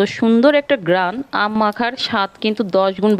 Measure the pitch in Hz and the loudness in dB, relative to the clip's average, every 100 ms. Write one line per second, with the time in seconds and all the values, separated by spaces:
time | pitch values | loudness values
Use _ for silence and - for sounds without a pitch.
0 | 202 - 226 233 262 294 285 269 170 180 | -2 0 2 4 4 4 2 -2 0 0
1 | 180 220 277 196 208 220 214 208 240 254 | 0 -4 -6 -4 -2 0 -2 -2 -4 -6
2 | - 220 196 - 220 214 208 190 190 185 | -4 -4 -4 -4 -4 -4 -2 0 0 0
3 | 208 | 0